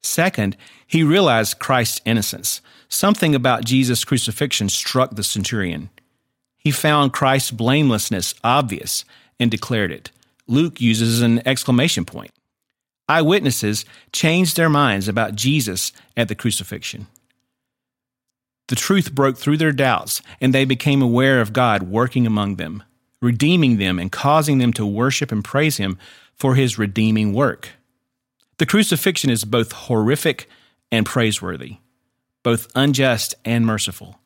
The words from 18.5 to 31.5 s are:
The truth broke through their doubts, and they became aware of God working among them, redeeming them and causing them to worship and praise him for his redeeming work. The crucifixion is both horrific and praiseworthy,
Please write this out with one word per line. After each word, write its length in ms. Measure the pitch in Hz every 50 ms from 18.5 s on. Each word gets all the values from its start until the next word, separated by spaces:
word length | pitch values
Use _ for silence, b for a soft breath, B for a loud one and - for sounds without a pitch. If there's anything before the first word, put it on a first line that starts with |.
| _ _ _
The 80 | - 127
truth 400 | 120 - - 196 196 - - 147
broke 240 | 135 139 135 131 -
through 200 | - 143 147 156
their 140 | 160 156 143
doubts, 480 | 131 139 131 113 85 - - - - B B B B
and 120 | - 131 127
they 120 | 131 135
became 360 | 131 131 127 - 151 139 139
aware 400 | 135 123 117 120 131 135 135 127
of 120 | 117 107 110
God 300 | 127 123 120 107 98 92
working 420 | 90 95 110 120 127 - 131 120
among 300 | 113 110 104 104 101 98
them, 260 | 92 85 80 80 107 - _ _ _ _ _ _ _ -
redeeming 560 | 120 120 113 143 151 180 180 156 131 120 104
them 200 | 98 92 92 90
and 120 | 87 95 -
causing 460 | - - 139 147 160 151 151 147 131
them 140 | 123 120 113
to 100 | - 110
worship 460 | 104 101 107 120 135 131 - 147 127
and 140 | 113 107 98
praise 320 | - - 139 151 156 139
him 200 | - 104 95 92 90 B B B B B B B
for 220 | _ - 135 131
his 200 | 135 135 123 104
redeeming 560 | 107 107 101 98 113 110 110 110 107 107 104 98
work. 380 | 113 143 123 - - - - - _ _ _ _ _ _ _ _ _ _ _ _ _ _ _ _ _
The 80 | 165
crucifixion 640 | - - 208 214 - 180 156 - 196 180 - - 139
is 140 | 120 110 107
both 280 | 107 110 120 113 110 -
horrific 800 | - - - 127 110 107 113 143 151 - 165 139 - - b b b b b b b b _
and 160 | - 113 107
praiseworthy, 680 | - - 131 117 110 104 - - 92